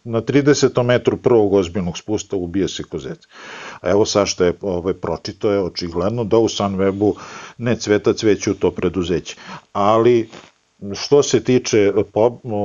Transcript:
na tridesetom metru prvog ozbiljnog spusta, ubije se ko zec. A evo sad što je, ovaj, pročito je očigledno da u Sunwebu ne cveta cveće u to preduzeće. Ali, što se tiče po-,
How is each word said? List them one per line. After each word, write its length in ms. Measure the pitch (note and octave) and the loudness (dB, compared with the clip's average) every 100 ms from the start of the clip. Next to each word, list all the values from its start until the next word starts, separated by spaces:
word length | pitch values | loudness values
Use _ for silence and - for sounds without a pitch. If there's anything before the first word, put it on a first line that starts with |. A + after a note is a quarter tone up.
na 180 | A#2+ A2+ | -6 -4
tridesetom 640 | A2+ B2+ C3+ A#2+ B2+ - B2 | 0 2 4 4 2 0 0
metru 320 | B2 - G#2 | 2 2 0
prvog 360 | B2+ A#2+ G#2 | 4 4 4
ozbiljnog 440 | G2 F2 F2 F2 E2 | 2 2 -2 -6 -6
spusta, 380 | - G#2 - G2 | -6 -6 -4 -6
ubije 320 | F2 F2+ E2+ | -4 -2 -4
se 160 | - | -4
ko 160 | - E2 | -10 -10
zec. 200 | C2+ - _ - - - - - | -10 -12 _ -20 -20 -18 -16 -8
A 80 | - | 0
evo 160 | G2 G#2+ | 2 2
sad 220 | G#2 G2 | 2 0
što 160 | - | 2
je, 100 | F2+ E2 | 0 0
ovaj, 320 | G2+ F2 F2 | -4 -4 -4
pročito 580 | F2+ F2 D#2+ - F#2 A2+ | -4 -4 -6 -8 -6 -2
je 120 | G2+ | 0
očigledno 600 | F2+ - F2 E2+ F#2 A#2 | -2 -6 -8 -4 -4 -2
da 140 | G#2+ A#2 | 0 2
u 100 | A2 | 2
Sunwebu 680 | - G2+ F#2+ G2 G2 G2+ - - - - - | 0 -4 0 -2 0 0 -2 -6 -18 -18 -8
ne 180 | A#2+ A2+ | -4 -2
cveta 380 | - G#2 A#2 | 0 2 2
cveće 380 | G2+ A2 G2 - | 0 2 2 0
u 20 | |
to 180 | F#2+ F#2 | 0 -2
preduzeće. 640 | - F2+ F2 F2 E2+ - - - F#2+ _ | 0 -4 -2 -2 -2 -4 -16 -16 -18 _
Ali, 560 | G2+ G2+ A2+ A#2 A#2+ A2 - - _ _ _ G2+ | -2 2 4 4 2 0 -10 -20 _ _ _ -12
što 300 | G2 - C#3+ | -8 2 2
se 200 | C#3 A#2+ | 4 0
tiče 480 | - B2+ B2 A2+ G2+ G2+ G2 | 2 0 2 2 2 2 -2
po-, 260 | - A#2 A#2+ B2+ G#2 | 2 0 0 -8 -4